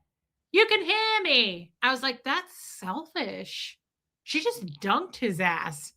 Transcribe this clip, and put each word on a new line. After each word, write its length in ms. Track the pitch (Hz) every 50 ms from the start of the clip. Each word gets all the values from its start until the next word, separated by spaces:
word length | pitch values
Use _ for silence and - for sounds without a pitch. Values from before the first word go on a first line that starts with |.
| _ _ _ _ _ _ _ _ _ _
You 140 | - 339 440 440
can 140 | 427 440
hear 400 | 381 311 381 427 440 440 440 440 403
me. 480 | 349 285 254 233 208 185 170 175 170 _ _
I 100 | - 247
was 120 | 262 254 240
like, 200 | 269 254 247 -
That's 300 | 262 277 349 370 359 - - - - - -
selfish. 1000 | - 185 185 254 320 320 - - 285 202 190 185 190 185 - - - - - - _ _ _ _ _ _ _ _ _
She 180 | - - 302
just 240 | 320 466 466 - 208 180 147 -
dunked 380 | - 196 196 254 349 370 - -
his 220 | - 233 190 160
ass. 540 | 185 180 170 160 - 175 156 147 - - -